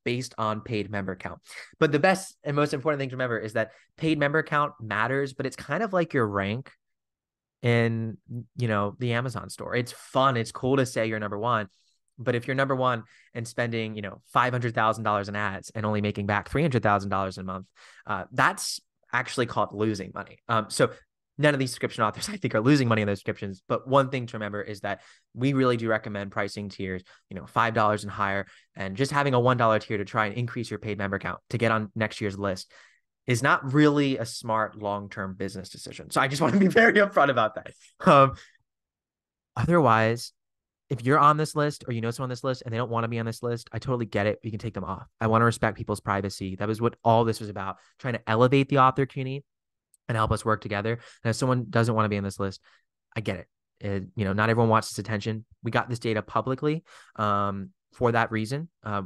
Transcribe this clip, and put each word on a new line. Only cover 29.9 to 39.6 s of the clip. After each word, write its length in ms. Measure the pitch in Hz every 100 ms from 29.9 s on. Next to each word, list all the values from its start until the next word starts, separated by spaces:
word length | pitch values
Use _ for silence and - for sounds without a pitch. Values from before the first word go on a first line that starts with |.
| 104
to 60 |
try 220 | 98 113 104
and 100 | 117
increase 340 | 117 123 113
your 100 | 104
paid 180 | 110 101
member 220 | 98 98
count 200 | 90 - -
to 60 | 117
get 140 | 113
on 200 | 110 107 110
next 240 | 107 -
year's 180 | 104 98
list 320 | 101 92 - - - _ _ _ -
is 140 | 117
not 320 | 143 170 135
really 440 | 147 151 147 139 127
a 80 | 117
smart 520 | - 117 110 104 107
long-term 580 | 104 101 101 107 95 92
business 340 | 98 95 90
decision. 400 | - - - 78
So 100 | 139
I 80 | 131
just 140 | 143
<laughs> 20 |
wanna 140 | 165 196
be 100 | 190
very 280 | 226 226 208
upfront 340 | 202 170 147
about 260 | 120 110 -
that. 160 | - - _ - 185
Um, 280 | 139 135 - - _ _ _ _ _ _ _ _ _ _
otherwise, 800 | 113